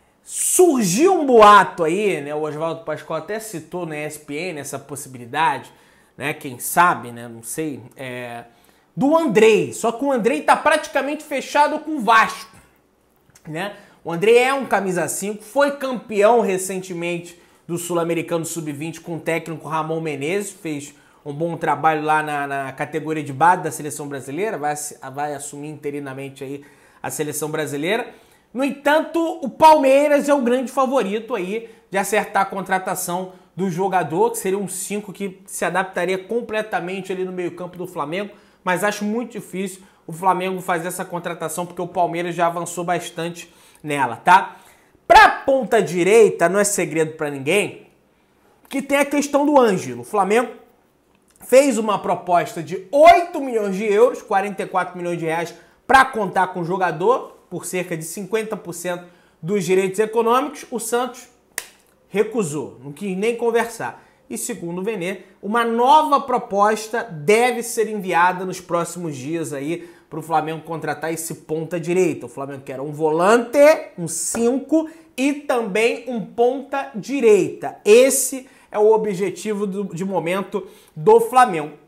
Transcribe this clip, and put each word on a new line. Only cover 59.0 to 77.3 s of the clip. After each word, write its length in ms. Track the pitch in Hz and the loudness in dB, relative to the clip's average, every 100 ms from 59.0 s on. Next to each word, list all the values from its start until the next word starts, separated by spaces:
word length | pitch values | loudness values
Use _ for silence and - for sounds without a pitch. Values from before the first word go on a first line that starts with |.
| 175 _ _ _ | -10 _ _ _
dos 240 | 160 208 | -4 -2
direitos 360 | 165 185 196 190 | 2 2 2 0
econômicos. 640 | 214 233 226 247 294 - - | -2 0 2 2 0 -8 -10
O 80 | 226 | -8
Santos 480 | - 240 247 - - _ _ - - _ _ _ _ | -4 -4 -4 -8 -20 _ _ -16 -16 _ _ _ _
recusou, 720 | 190 214 240 170 147 120 - | -2 -2 -2 -4 -6 -8 -12
não 80 | 139 | -18
quis 240 | 143 202 185 | -10 -8 -4
nem 200 | 220 226 | -2 -2
conversar. 680 | 233 226 226 - 123 - _ _ - | 0 0 -2 -6 -10 -10 _ _ -14
E 120 | 240 | -10
segundo 400 | - 196 170 180 | -8 -8 -8 -6
o 40 | |
Vene, 400 | 190 214 170 196 - _ | -6 -4 -6 -8 -12 _
uma 240 | 202 233 | -4 0
nova 580 | 233 233 247 311 302 277 | 0 2 6 6 6 0
proposta 800 | - 247 - 196 208 220 - 233 | 0 -4 -2 0 2 0 -4 -6
deve 580 | - 156 147 220 247 233 | -6 -4 2 4 4 0
ser 260 | 233 - 214 | -4 -4 -2
enviada 540 | 214 185 165 180 180 190 | -4 -2 2 2 2 -6
nos 140 | 170 | -8
próximos 560 | - 170 165 175 170 135 | -4 -2 -2 -6 -8 -8
dias 380 | 131 165 147 | -6 -6 -6
aí 340 | 143 143 170 - - _ | -6 -6 -8 -10 -20 _
pro 140 | 156 | -12
Flamengo 400 | 147 160 151 160 | -2 -2 -2 -6
contratar 500 | 156 160 151 147 165 | -8 -8 -6 -6 -6
esse 220 | 165 - 156 | -6 -8 -10
ponta 440 | - 156 160 175 | -6 -6 -4 -6
direita. 460 | 160 180 175 131 - | 0 2 2 0 -8
O 40 | |
Flamengo 340 | - 139 139 | -12 -12 -12
quer 180 | 139 131 | -12 -10
um 100 | 147 | -8
volante, 680 | 147 156 156 185 240 233 294 285 311 - - | -2 0 4 4 4 4 6 6 6 0 -8
um 80 | 165 | -8
cinco 800 | - - 226 233 262 277 320 320 - - - | -6 -4 0 0 0 0 0 0 -8 -12 -2
e 180 | 277 | -2
também 720 | 285 - 247 220 208 233 269 - | -2 -2 -2 0 0 0 0 -6
um 180 | 240 170 | -8 -6
ponta 640 | - 247 269 - 277 269 214 | 0 0 0 -6 -8 -6 -10
direita. 840 | 165 277 233 | -6 2 6